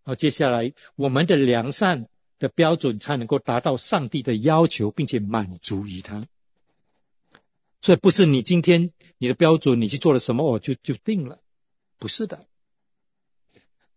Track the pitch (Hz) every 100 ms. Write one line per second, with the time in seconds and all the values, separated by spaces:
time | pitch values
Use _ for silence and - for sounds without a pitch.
0 | - 127 156 - 143 120 117 - - -
1 | 139 131 170 160 131 117 123 143 196 147
2 | 110 _ _ _ 135 - 160 165 135 107
3 | - 143 117 143 - 120 - 127 - 190
4 | 127 151 127 113 131 160 165 - 104 -
5 | 139 120 101 113 95 90 - 98 101 92
6 | 95 104 117 _ _ _ _ _ _ _
7 | _ _ _ _ _ _ _ _ - 175
8 | 196 - 175 131 107 175 170 170 175 _
9 | _ _ 123 - 160 160 143 120 107 139
10 | 165 131 - 120 151 110 - 127 - 127
11 | - 208 127 - _ _ _ _ _ _
12 | 107 - 110 - _ _ _ _ _ _
13 | _ _ _ _ _ _ _ _ _